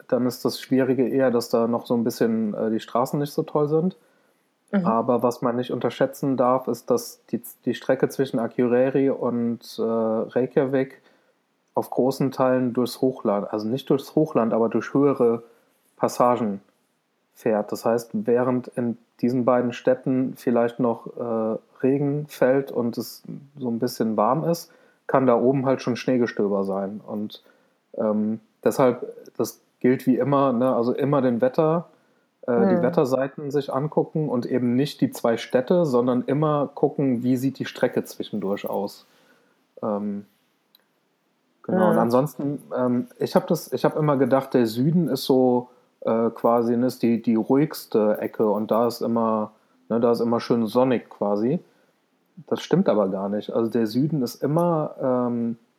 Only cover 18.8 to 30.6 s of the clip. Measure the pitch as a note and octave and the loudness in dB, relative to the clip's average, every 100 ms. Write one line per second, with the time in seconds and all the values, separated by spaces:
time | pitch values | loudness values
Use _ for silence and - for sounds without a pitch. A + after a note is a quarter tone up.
18.8 | A#2+ A2 _ - A#2+ B2+ C3 B2 A#2+ - | -6 -6 _ -4 -2 0 2 2 0 -2
19.8 | C3 B2+ C#3 C3 C3 - C3 A#2 A#2 - | 0 0 0 0 -2 -4 0 2 0 0
20.8 | A#2+ A2+ - - A#2+ A2+ A2 A2 _ - | -2 -2 -8 -10 -4 -2 -2 -4 _ -2
21.8 | B2+ C#3+ C#3+ D3 D3 - B2+ C#3 C#3 - | 0 2 0 -2 -6 0 2 2 0 -4
22.8 | A#2 A#2+ A2 - - - - C#3+ B2 A2+ | -4 -4 -10 -12 -16 -16 -16 -10 -6 -4
23.8 | B2 - A2 G#2+ G#2+ D3 D#3 E3+ - _ | -4 -2 -2 2 2 2 0 -4 -6 _
24.8 | _ _ - C3+ C3 A#2 B2+ C3+ C3 C3 | _ _ -2 2 4 4 4 2 2 0
25.8 | C3 A#2 - B2+ A#2 - G2+ G2+ G2 - | -2 -4 0 0 0 0 0 0 -2 -4
26.8 | G3 G#3 - G#2+ G#2+ - _ _ _ _ | -4 -8 -10 -8 -8 -12 _ _ _ _
27.8 | _ - G#2+ G#2+ G#2+ A2+ _ _ A#2+ B2+ | _ -4 0 0 0 -4 _ _ -2 2
28.8 | B2+ A#2+ - - - - A2+ - _ _ | 2 2 -6 -14 -12 -6 -6 -6 _ _
29.8 | B2+ B2+ C3 A#2+ B2+ C#3 C#3 A#2 | 2 2 2 2 2 2 2 2